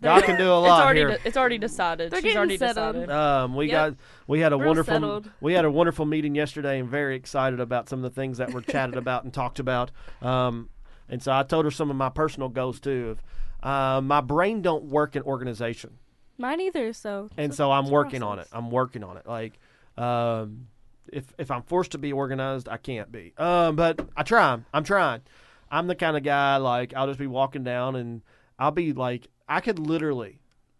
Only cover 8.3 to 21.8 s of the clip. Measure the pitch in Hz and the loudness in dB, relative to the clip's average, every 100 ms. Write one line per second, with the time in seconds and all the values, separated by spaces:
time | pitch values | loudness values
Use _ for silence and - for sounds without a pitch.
8.3 | 123 123 123 - 143 127 127 123 123 127 | -4 -6 -6 -4 -2 -2 -4 -2 -4 -4
9.3 | 139 123 135 127 123 123 - - - 127 | -6 -4 -4 -2 -2 -2 -6 -14 -8 -2
10.3 | 127 127 117 120 - - - - 123 139 | 0 0 -2 -10 -16 -20 -20 -12 -6 0
11.3 | 135 135 160 151 139 151 135 135 151 156 | 0 2 2 0 0 -2 -2 -2 0 -2
12.3 | - 131 120 127 - 139 127 117 107 - | -2 -6 -4 -4 -4 -4 -4 -4 -8 -8
13.3 | - - - 131 139 135 135 135 147 127 | -4 -4 -4 -2 0 2 0 2 2 2
14.3 | 147 196 226 180 156 151 147 147 143 139 | 2 2 2 0 0 0 0 0 -2 -4
15.3 | 131 123 110 117 117 - - _ _ _ | -4 -6 -4 -6 -6 -12 -20 _ _ _
16.3 | - 247 320 381 349 226 226 214 202 214 | -8 -6 -4 -2 -2 -4 -6 -8 -10 -10
17.3 | - 147 143 143 139 139 147 143 131 107 | -6 -4 0 2 2 4 2 2 -2 -4
18.3 | 98 82 117 117 123 127 120 95 92 - | -6 -8 -10 -4 -2 -2 -4 -12 -14 -10
19.3 | 113 113 - _ _ _ - 120 120 117 | -8 -10 -14 _ _ _ -6 -2 0 0
20.3 | 113 107 110 123 _ - _ - 143 135 | -2 -6 -12 -18 _ -20 _ -14 -12 -10
21.3 | - 147 123 - 180 | -10 -6 -6 -2 -2